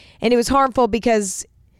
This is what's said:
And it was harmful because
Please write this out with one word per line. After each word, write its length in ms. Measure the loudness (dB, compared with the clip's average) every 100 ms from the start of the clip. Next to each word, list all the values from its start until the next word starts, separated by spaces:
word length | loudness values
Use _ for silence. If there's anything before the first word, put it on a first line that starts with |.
| -20 -6
And 120 | 0
it 40 | 0
was 100 | 2
harmful 400 | 2 0 0 0
because 580 | 0 0 0 -2 -8 -14 _ _ _